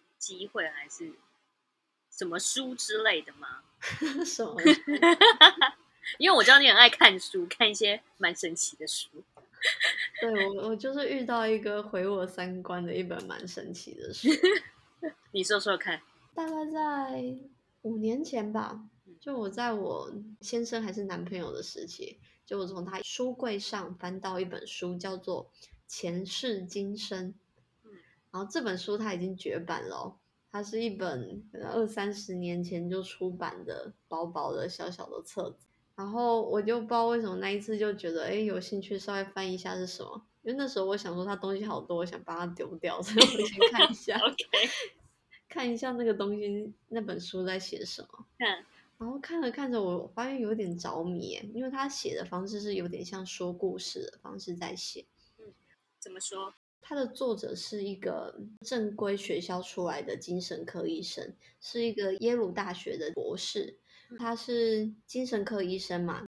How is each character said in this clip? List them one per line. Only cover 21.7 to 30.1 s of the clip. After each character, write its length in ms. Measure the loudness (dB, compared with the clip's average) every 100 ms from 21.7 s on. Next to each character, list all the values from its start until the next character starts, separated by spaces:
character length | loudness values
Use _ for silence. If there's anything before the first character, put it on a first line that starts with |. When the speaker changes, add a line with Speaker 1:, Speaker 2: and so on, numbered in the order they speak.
| -10 -12
Speaker 2:
期， 360 | -12 -14 -14 -20 _ -10
就 140 | -6
我 60 | -6
从 200 | -6 -8
他 160 | -8
书 320 | -8 -4 -4
柜 260 | -2 -4 -4
上 340 | -4 -6 -8 -8
翻 260 | -8 -6
到 180 | -6 -4
一 60 | -4
本 200 | -6 -10
书， 300 | -8 -6 -6
叫 220 | -6 -8
做 340 | -4 -6 -6 _ -20 -20 -16
《前 380 | -8 -4 -4 -4
世 380 | -4 -4 -4
今 340 | -4 -6 -6 -6
生》。 360 | -6 -6 -8 -10 _ _ _ _
Speaker 1:
嗯。 80 | -20 -20 -20 _ _
Speaker 2:
然 100 | -10
后 80 | -4
这 140 | -2
本 140 | -2 -4
书 200 | -2 -2
它 160 | -2
已 60 | -2
经 160 | -4 -4
绝 240 | -4 -6
版 240 | -4 -6 -6
了 60 | -8
哦， 240 | -10